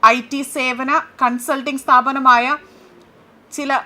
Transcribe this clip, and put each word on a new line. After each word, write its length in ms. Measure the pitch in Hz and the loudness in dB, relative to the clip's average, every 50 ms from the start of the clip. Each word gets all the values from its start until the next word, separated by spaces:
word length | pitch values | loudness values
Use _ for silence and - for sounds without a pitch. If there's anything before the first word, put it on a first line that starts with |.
| - | 6
ഐ 140 | 220 240 247 233 - | 6 4 4 -4 -8
ടി 100 | 285 277 | -8 -8
സേവന 580 | 277 277 - 294 254 254 254 240 262 262 285 320 - - _ - | -8 -8 -6 -6 -4 -4 -4 -6 -4 -2 -2 -4 -4 -6 _ -2
കൺസൾട്ടിംഗ് 580 | 262 240 240 247 240 - 294 277 247 285 277 269 | -2 -2 -2 -2 -4 -4 -6 -4 -4 -6 -8 -6
സ്ഥാപനമായ 760 | - - 269 247 240 269 262 269 269 254 247 240 240 262 277 - - - - _ _ _ _ _ _ _ _ _ _ _ _ _ _ _ | 0 2 2 2 4 2 -4 2 4 4 4 4 2 -2 -4 -6 -8 -20 -20 _ _ _ _ _ _ _ _ _ _ _ _ _ _ _
ചില 280 | - - 285 277 269 247 - | -10 -10 -4 -2 -2 -2 -2